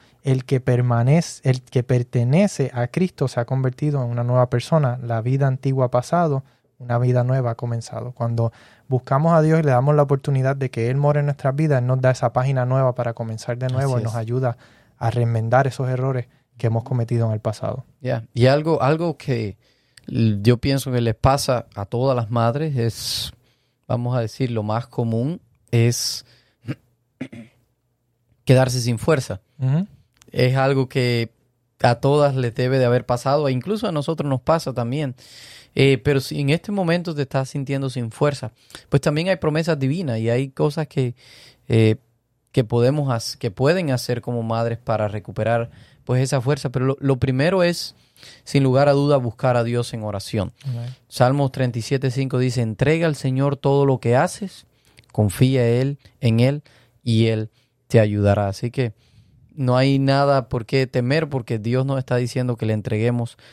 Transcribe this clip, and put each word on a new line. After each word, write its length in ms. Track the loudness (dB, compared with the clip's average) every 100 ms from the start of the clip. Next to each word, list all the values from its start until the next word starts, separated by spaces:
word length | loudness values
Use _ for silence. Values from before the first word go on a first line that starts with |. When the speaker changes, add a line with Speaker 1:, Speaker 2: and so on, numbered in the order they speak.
| _ _
Speaker 1:
el 200 | -2 -2
que 140 | 0 -2
permanece, 880 | 2 0 2 2 4 4 2 -4 -2
el 140 | -2
que 220 | 0 -2
pertenece 880 | 0 0 0 0 2 4 2 0 -4
a 140 | -2 -4
Cristo 400 | -2 -2 -2 -4
se 100 | -2
ha 60 |
convertido 580 | -2 -2 -2 -2 -2 -2
en 80 | -2
una 140 | -2
nueva 260 | 0 2 2
persona. 480 | 0 0 2 2 -2
La 200 | -4 -2
vida 260 | 0 2 2
antigua 400 | 0 -2 0 2
ha 40 |
pasado, 500 | 0 0 0 0 -2 -6 _ _ _
una 200 | -4 0
vida 240 | 2 2
nueva 280 | 2 0 -2
ha 20 |
comenzado". 580 | -4 -6 -6 -8 -10 -10
Cuando 380 | -6 -4 0 -2 -2 -20 _ -4
buscamos 440 | -4 0 0 4
a 80 | 4
Dios 180 | 4 4
y 20 |
le 80 | 4
damos 220 | 2 4
la 80 | 4
oportunidad 540 | 4 2 0 0 0 -2
de 140 | -4
que 180 | -2 -2
Él 60 | 0
more 240 | 2 2
en 60 | 0
nuestras 280 | -2 -2
vidas, 260 | 0 2 2
Él 60 | 2
nos 140 | 2
da 100 | 2
esa 200 | 2 0
página 320 | 0 0 0 0
nueva 280 | 2 2
para 180 | 0 -4
comenzar 420 | -4 -8 -8 -6 -6
de 100 | -4
nuevo 240 | -2 0
Speaker 2:
Así 60 | 0
Speaker 1:
y 40 |
nos 80 | -2
Speaker 2:
es. 40 | -6
Speaker 1:
ayuda 380 | -4 -2 -2 -4 -12 _ _ -4
a 120 | -2
reenmendar 560 | 0 0 0 2 2 2
esos 220 | -2 -4
errores 400 | -2 -2 -4 -6 _ _ -4
que 80 | -2
hemos 180 | -2
cometido 420 | -2 -2 0 0 0
en 60 |
el 80 | -2
pasado. 440 | -4 -6 -8 -8 -12 _
Speaker 2:
Ya, 220 | -6 -6 -6
y 120 | 2 4
algo, 360 | 4 2 0
algo 340 | 2 0 -2 -6
que 400 | -4 -4 -4 -8 _ _ _ _ -8
l-, 320 | 0 0 2
yo 160 | 2 2
pienso 340 | 2 -2 -2
que 80 | -2
les 140 | -2
pasa 520 | 2 2 2 0 -2 -4
a 120 | -10 -6
todas 280 | -2 0
las 160 | 0 0
madres 460 | 0 0 0 -2 -2
es, 560 | -2 -4 -8 -8 -8 -14 _ _ _ _ -6
vamos 260 | -4 -2 -2
a 40 |
decir, 300 | -4 -4 -4
lo 120 | -2
más 240 | -2 -4 -4
común 540 | -4 -2 0 -2 -6 _ _ -2
es 560 | 2 4 2 -4 -8 -14 _ _ _ -12
<clears throat> 800 | -12 _ _ _ -16 -16 -16 -20 _ _ _ _ _ _ _ _ _
quedarse 360 | 2 4 4 0
sin 180 | -2 -2
fuerza. 420 | 0 0 -2 -10 _ -6
Speaker 1:
Ujú. 280 | -2 0 -2 -10 _ _ _
Speaker 2:
Es 260 | 0 0 2
algo 320 | 0 0 0
que 440 | -2 0 0 -4 _ _ _ _ -2
a 140 | 0 2
todas 400 | 2 2 2 0
les 180 | -4
debe 240 | -2 0 2
de 60 |
haber 220 | 2 0 0
pasado, 420 | -4 0 0 0
e 40 |
incluso 360 | -2 -4 -4 -4
a 40 |
nosotros 360 | -4 -4 -4 -4
nos 120 | -4
pasa 320 | 0 -2 -2
también. 420 | -6 -4 -4 -6 -8 -18 -20 -20 -20 -10
Eh, 240 | 0 2 2
pero 180 | 2 -2
si 200 | -2 -4
en 100 | -2
este 200 | -2 -2
momento 420 | -4 0 -2 -2
te 80 | -6
estás 260 | -4 -4 -4
sintiendo 380 | -6 -4 -4 -4
sin 200 | -6 -8
fuerza, 420 | -2 -2 -2 -10 _ _ -20 0
pues 120 | 0
también 280 | 2 -2 -2
hay 80 | -2
promesas 420 | 0 -2 0 -2
divinas 400 | -2 -2 -4 -2
y 100 | 0
hay 220 | 0 -2
cosas 360 | -2 -2 -2 -6
que, 280 | -2 -4 -4 -18 -20 -20 _ 0
eh, 280 | 4 4 2 _ _ _ _ _
que 120 | -2
podemos 440 | 0 2 2 2 -2
hac-, 300 | -2 -6 -8
que 120 | -8
pueden 400 | 0 0 2 0
hacer 300 | -2 -2 -6
como 220 | -4 -6
madres 360 | -2 -2 -2 -4
para 300 | -4 -2 -2
recuperar, 640 | -4 -10 -4 0 0 -2 -10 -20 _
pues, 180 | -4 -2
esa 180 | 0 -2
fuerza. 300 | 0 -2 -2
Pero 140 | -2
lo, 120 | -2 0
lo 160 | 0 0
primero 440 | 0 2 2 2
es, 320 | 2 0 -8 -16 _ _ -20 -20
sin 180 | -2 2
lugar 260 | 4 4 4
a 40 |
duda, 240 | 4 4 2
buscar 400 | 0 -2 0 2
a 80 |
Dios 300 | 0 -2 -4
en 80 | -6
oración. 500 | -6 -6 -4 -4 -4 -6
Speaker 1:
Amén. 300 | -8 -8 -8 -12 _
Speaker 2:
Salmos 440 | 2 2 4 0
treinta 260 | 0 -2 -2
y 40 |
siete 280 | -4 -2 -2
cinco 280 | -2 -2 0
dice, 220 | 0 0
"Entrega 460 | -4 0 0 2 0
al 100 | -2
Señor 400 | -2 0 0 0
todo 300 | 0 2 2
lo 120 | 2
que 160 | 2 2
haces, 500 | 2 -2 -12 -12 _ _ _ _ _
confía 560 | 0 0 4 2 4 2
Él, 320 | 2 0 -4 -12 -2
en 200 | 0 4
Él, 220 | 2 0 -8 _ _ _
y 240 | 0 2 2
Él 220 | 0 -4 _ _ _ 0
te 100 | 4
ayudará". 500 | 4 2 2 2 0
Así 220 | -4 -6
que 220 | -4 -4 -6 _ _ _ _ _
no 220 | -6 0 2
hay 220 | 4 2
nada 500 | 2 2 4 2 0
por 160 | -6 -2
qué 200 | 0 0
temer, 420 | -2 0 0 -2
porque 300 | -6 -4 -4
Dios 280 | -2 -2 0
nos 120 | -4
está 180 | -2 -2
diciendo 400 | -2 -2 -2 -2
que 100 | -2
le 80 |
entreguemos 640 | -2 -2 -2 0 0 -4 -10 -20